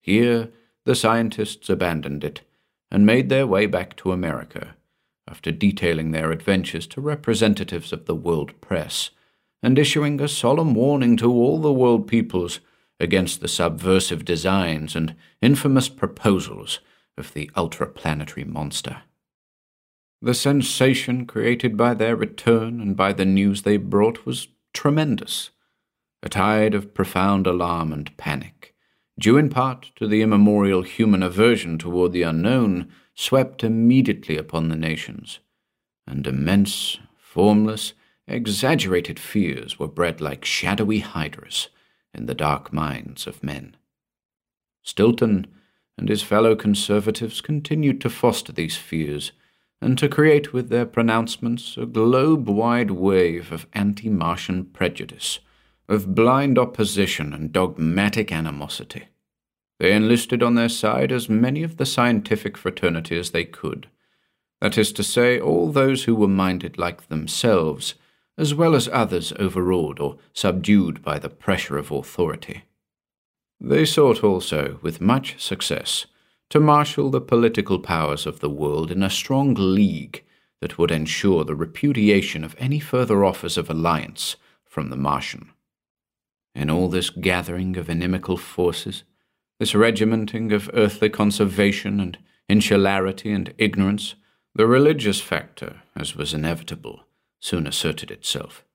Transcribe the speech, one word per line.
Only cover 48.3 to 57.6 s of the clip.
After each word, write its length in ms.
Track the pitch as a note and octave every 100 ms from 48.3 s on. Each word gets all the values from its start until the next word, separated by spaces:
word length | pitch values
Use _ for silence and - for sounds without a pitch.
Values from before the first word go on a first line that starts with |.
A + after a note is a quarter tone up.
| G#2+ -
these 240 | - E2 -
fears, 560 | - D#2+ D2 D2 - _ _ _ _ _
and 160 | A#2 B2+
to 120 | D3
create 420 | D3 D#3 D3 D3
with 180 | B2+ A#2
their 160 | A#2 A#2
pronouncements 920 | - A#2 A2+ A#2 - A#2 A#2 - -
a 80 | A#2+
globe-wide 1080 | A2+ A2+ C3 D3 D#3+ A2 G2+ A#2 A#2+ G#2+
wave 600 | F2+ F#2+ F#2 F2 E2+ F2
of 160 | E2 -
anti-Martian 920 | G#2+ G2+ G2+ A2 G2 E2 E2+ - F#2 F2+
prejudice, 720 | - F2+ - - - - - _ _ _ _ -
of 280 | G#2 F#2+ F#2+
blind 420 | A#2 C3 C#3 B2+
opposition 760 | A#2+ - G#2 G2 F#2+ - D2+
and 180 | D2 D#2
dogmatic 800 | F2